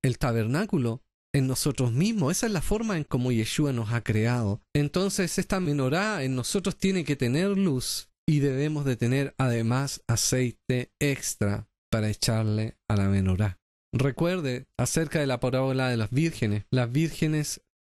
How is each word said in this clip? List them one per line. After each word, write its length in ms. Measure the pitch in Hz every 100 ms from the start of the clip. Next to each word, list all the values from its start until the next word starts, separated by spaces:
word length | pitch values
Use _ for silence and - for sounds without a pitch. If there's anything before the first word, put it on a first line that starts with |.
el 140 | 131 120
tabernáculo 840 | 123 117 110 143 214 170 117 113 _ _ _
en 140 | 139 131
nosotros 440 | 127 147 131 123
mismos. 420 | 120 202 220 139
Esa 120 | 180 226
es 60 |
la 100 | 190
forma 360 | - 214 226 175
en 60 |
cómo 280 | 143 131 127
Yeshua 420 | 117 107 - 147
nos 180 | 123 107
ha 120 | 117
creado. 580 | - 107 113 123 107 104 _ 147
Entonces, 640 | 147 180 196 196 175 -
esta 200 | 185 196
menorá 640 | 170 147 131 160 214 196
en 120 | 131 127
nosotros 420 | 123 202 190 -
tiene 260 | 190 190
que 120 | 147 143
tener 420 | 120 139 196 196
luz 540 | 190 127 - - - _ -
y 100 | 147
debemos 480 | 139 131 151 151 139
de 100 | 120
tener 380 | 120 135 139 -
además 640 | 131 117 113 123 139 - -
aceite 840 | 117 - 131 127 - - 123 123 -
extra 680 | 147 135 - - 104 104 107 _ -
para 200 | 113 107
echarle 680 | 104 - 113 107 107 110 - -
a 80 | 104
la 140 | 98
menorá. 480 | 98 95 92 104 90 _ _ -
Recuerde 760 | 120 135 - 170 185 139 123 - -
acerca 420 | 123 - 160 165
de 60 | 139
la 140 | 123
parábola 500 | 127 127 135 131 127
de 80 | 117
las 140 | 107
vírgenes. 540 | 127 160 - 113 104 -
Las 220 | 127 117
vírgenes 720 | 135 160 - 160 156 147 - _ _